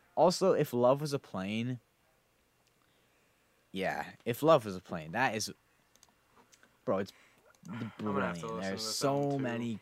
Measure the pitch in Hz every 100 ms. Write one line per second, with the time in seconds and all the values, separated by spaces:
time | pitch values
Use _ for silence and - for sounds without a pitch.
0 | _ - 175 - 190 143 151 120 123 139
1 | 151 139 - 95 95 110 120 123 _ _
2 | _ _ _ _ _ _ _ _ _ _
3 | _ _ _ _ _ _ _ 95 87 73
4 | 87 - 113 120 151 151 110 92 - 87
5 | 78 104 131 107 98 - _ _ _ _
6 | _ _ _ - _ - _ _ - 95
7 | 98 - - _ _ _ - 117 110 -
8 | 107 98 92 87 - 92 98 98 110 -
9 | 139 143 143 139 127 117 117 104